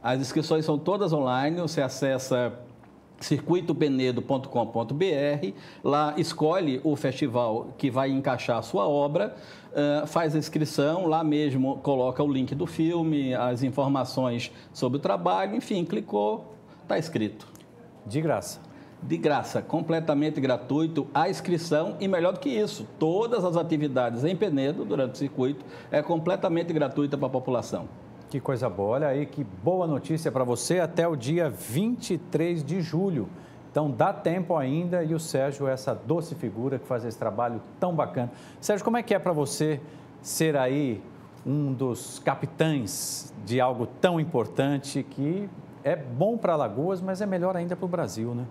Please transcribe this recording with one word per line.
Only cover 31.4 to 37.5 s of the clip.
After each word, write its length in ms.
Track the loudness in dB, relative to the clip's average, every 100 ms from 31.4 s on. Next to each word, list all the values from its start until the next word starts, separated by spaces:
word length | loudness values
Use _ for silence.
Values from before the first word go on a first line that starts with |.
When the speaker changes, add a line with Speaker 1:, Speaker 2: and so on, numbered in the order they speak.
| 0
Speaker 2:
vinte 680 | -2 -4 0 0 -2 -2 -4
e 20 |
três 440 | 0 0 0 0
de 200 | -2 -2
julho. 480 | 0 0 0 0 -4 -8 -18 -20 -4
Então, 180 | 0 0
dá 220 | 2 2
tempo 460 | 2 0 0 0 0
ainda 440 | 2 0 0 0
e 140 | 0 -2
o 40 |
Sérgio 460 | 0 0 0 0 -2
é 60 |
essa 240 | 0 -2 -4
doce 400 | 0 -2 -2 -6
figura 420 | -6 -2 -2 -2
que 80 | -2
faz 200 | -2 -2
esse 120 | -2
trabalho 440 | -2 0 -2